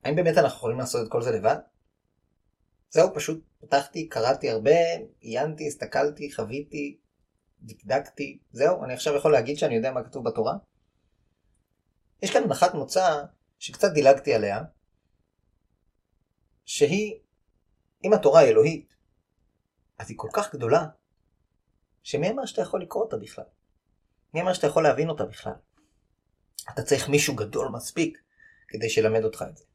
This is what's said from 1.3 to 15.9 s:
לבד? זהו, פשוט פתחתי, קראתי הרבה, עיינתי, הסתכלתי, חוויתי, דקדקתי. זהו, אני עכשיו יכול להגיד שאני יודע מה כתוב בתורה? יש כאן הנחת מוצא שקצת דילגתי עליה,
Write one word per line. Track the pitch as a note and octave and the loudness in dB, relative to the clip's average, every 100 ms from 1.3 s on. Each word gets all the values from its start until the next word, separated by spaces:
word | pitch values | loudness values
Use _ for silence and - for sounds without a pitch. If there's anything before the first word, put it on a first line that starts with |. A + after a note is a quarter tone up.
לבד? | A2 G#2 C#3+ - _ _ _ _ _ _ _ _ _ _ _ _ | 0 0 0 -4 _ _ _ _ _ _ _ _ _ _ _ _
זהו, | D#3+ F#3+ | 4 4
פשוט | D#3 - D#3+ - _ | 2 -8 -8 -12 _
פתחתי, | - C#3 - F3 - | -2 0 0 -10 -8
קראתי | B2 A2+ C#3 C3+ | -4 0 0 -2
הרבה, | A2 A2+ E3 E3 E3 - _ | -2 4 4 4 -2 -10 _
עיינתי, | A#2 A#2 D3+ D3+ D3+ | -8 -4 -4 -6 -10
הסתכלתי, | C#3+ - C3+ D3 D3+ C#3+ | -8 -6 -2 -2 -4 -12
חוויתי, | - G#2+ C3 D3 D#3 C#3+ - _ _ _ _ _ _ | -10 -8 -8 -10 -10 -10 -12 _ _ _ _ _ _
דקדקתי. | A#2 - G2+ C3 C#3 - C#3 C#3+ _ | -20 -20 -4 -4 -4 -12 -12 -12 _
זהו, | A#2+ D3+ F#3 | 0 0 0
אני | B2+ | -4
עכשיו | B2+ D#3 C#3+ | -6 -2 0
יכול | D#3+ | 4
להגיד | D3 B2+ D3 | 2 2 -2
שאני | D#3 A#2 | 0 0
יודע | B2+ | -2
מה | B2+ | -4
כתוב | A2+ C3+ | -8 -8
בתורה? | A#2 A2+ A2+ G3+ _ _ _ _ _ _ _ _ _ _ _ _ _ _ _ _ | -6 -2 -4 -4 _ _ _ _ _ _ _ _ _ _ _ _ _ _ _ _
יש | F#3+ | 0
כאן | C4 | 0
הנחת | C4 - F3+ | 0 2 2
מוצא | E3 C3 F#3 F#3 D3+ D3 _ _ _ | 0 -2 2 2 0 -6 _ _ _
שקצת | - - G3+ | -14 0 0
דילגתי | D3+ C3 C3+ - | 6 6 6 4
עליה, | A#2 G2+ F#2+ E2 _ _ _ _ _ _ _ _ _ _ _ _ | 0 0 -4 -8 _ _ _ _ _ _ _ _ _ _ _ _